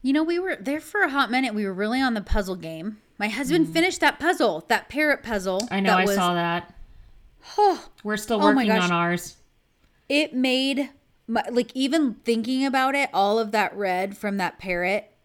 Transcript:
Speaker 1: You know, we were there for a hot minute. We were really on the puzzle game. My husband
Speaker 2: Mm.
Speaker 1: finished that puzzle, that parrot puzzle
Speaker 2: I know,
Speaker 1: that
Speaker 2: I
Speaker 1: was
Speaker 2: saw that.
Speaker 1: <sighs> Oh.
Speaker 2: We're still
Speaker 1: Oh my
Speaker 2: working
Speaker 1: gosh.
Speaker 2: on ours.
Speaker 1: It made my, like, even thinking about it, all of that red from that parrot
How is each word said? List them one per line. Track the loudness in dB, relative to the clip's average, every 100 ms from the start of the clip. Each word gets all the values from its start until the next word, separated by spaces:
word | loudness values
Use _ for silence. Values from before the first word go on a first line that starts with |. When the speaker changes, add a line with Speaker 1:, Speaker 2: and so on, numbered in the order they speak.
Speaker 1:
You | 2
know, | 2
we | 2 0
were | -2 -6
there | -6 -6
for | -4 0
a | 0
hot | 0 0
minute. | 0 0
We | -2 -4
were |
really | -2 -2 0
on | 0 -2
the |
puzzle | 0 -2 -2 -6
game. | -8 -8 -10 -10 _ _
My | -6
husband | -4 0 2 2
Speaker 2:
Mm. |
Speaker 1:
finished | 2 0 2
that | 0 0
puzzle, | -2 2 0 0 -2
that | -2 -2
parrot | -2 0 0
puzzle | -2 -4 -2 -4 -2
Speaker 2:
I | 0
know, | 2
Speaker 1:
that | 4
Speaker 2:
I | 4
Speaker 1:
was | 2
Speaker 2:
saw | 2
that. | 0 0 -2 -6 -20 -20 -20 -20 -20 -20 _
Speaker 1:
<sighs> | -10 2
Oh. | 2 2 -6 _
Speaker 2:
We're | -6 -6
still | -2 4
Speaker 1:
Oh | 4
my | 4
Speaker 2:
working | 4
Speaker 1:
gosh. | 2
Speaker 2:
on | 2
ours. | 2 0 -2 -6 -18 _ _ _ _ _ _ _
Speaker 1:
It | 0 0
made | 0 0 2 0 -2 -4 -8 _ _ -4
my, | -4 0
like, | -2 -2 -2
even | 0 2 0 -2
thinking | -2 -2 0 0 0
about | 0 0 0
it, | 0
all | 2 2 2
of | 0
that | 0 -2 -2
red | -2 -2 -4 -6
from | -6 -2
that | -4 -6
parrot | -6 -2 -2 -2 -6 _